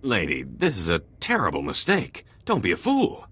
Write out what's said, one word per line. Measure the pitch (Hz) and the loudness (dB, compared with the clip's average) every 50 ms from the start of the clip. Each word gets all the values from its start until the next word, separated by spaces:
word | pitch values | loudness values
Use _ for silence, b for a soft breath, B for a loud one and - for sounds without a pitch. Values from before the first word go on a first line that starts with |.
Lady, | - 135 120 101 82 73 71 65 | -2 0 0 0 0 -2 -4 -4
this | 65 65 58 - - 175 143 98 | -6 -10 -6 0 0 0 0 0
is | 82 82 | 0 0
a | 85 82 - - - - | 0 0 -2 -6 -8 -6
terrible | - - 247 233 117 87 76 71 | -2 0 0 2 2 0 0 -2
mistake. | 71 71 - - - - 196 190 139 - _ - - b b b b | -4 -2 -2 -2 2 2 2 2 0 -4 _ -18 -20 b b b b
Don't | - 226 156 | 0 0 2
be | 98 90 | 2 2
a | 85 | 0
fool. | - - 247 277 269 240 - - - - - | 2 2 2 2 4 2 0 -2 -6 -16 -20